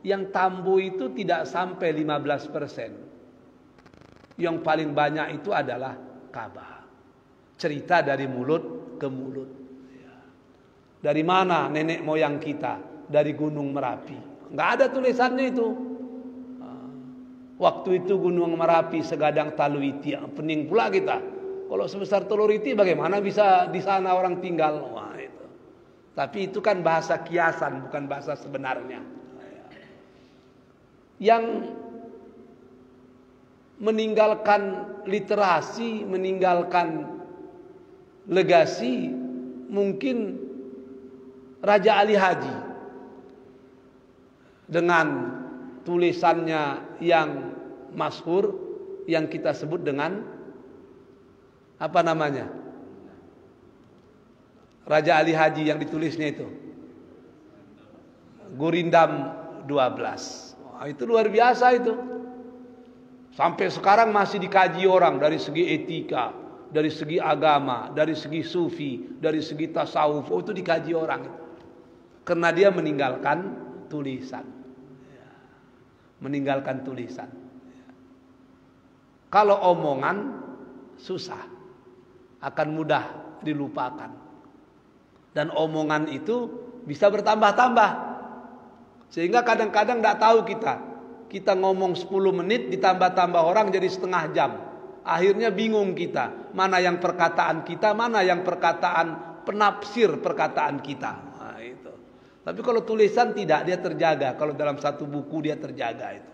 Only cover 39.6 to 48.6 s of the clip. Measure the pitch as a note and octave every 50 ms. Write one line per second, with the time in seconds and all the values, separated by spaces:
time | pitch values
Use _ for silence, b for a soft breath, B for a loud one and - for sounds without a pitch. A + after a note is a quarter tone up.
39.6 | - - G#3 G3+ G3+ G3 F#3 - - C4+ B3 A#3 G#3+ F#3+ - - - - - -
40.6 | - - - - - - - - - - - - - - - - - - - -
41.6 | - F#3+ G#3 G#3 F3+ A3 G#3 G3 G3+ G#3+ G#3 G3 F#3+ F#3 F3 C3 B2+ C3 - -
42.6 | - - - - - - - - - - - - - - - - - - - -
43.6 | - - - - _ - _ _ _ _ _ _ _ _ _ b b b b b
44.6 | b - D#3 E3+ E3+ F3 F3 E3 D#3+ D3+ C#3+ C3 - - - - - - - -
45.6 | - - - - - F3 F3 F3 F3 E3+ E3+ F3 F3 E3+ E3 E3+ D#3+ D#3+ D#3+ D#3
46.6 | D3+ C#3+ C#3 C#3+ - - - - E3 F3 E3 D#3+ D#3 D3 C#3+ C#3 C3+ - - -
47.6 | - - - - - - - - D#3 D3 - - - D#3+ F3 G3 G#3+ G3+ - -